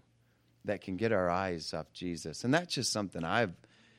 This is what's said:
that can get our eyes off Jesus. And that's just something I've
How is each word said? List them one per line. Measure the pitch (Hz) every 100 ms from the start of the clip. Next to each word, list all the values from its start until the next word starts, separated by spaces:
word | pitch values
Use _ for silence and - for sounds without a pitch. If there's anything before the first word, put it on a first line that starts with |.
| - _ _ _ _ _
that | 101 98
can | - 92
get | 113
our | 104 90
eyes | 87 95 87 80
off | 82 78
Jesus. | - 92 82 80 76
And | 120
that's | 151 175
just | - 113
something | 107 98 87
I've | 82 107 110 85 - - -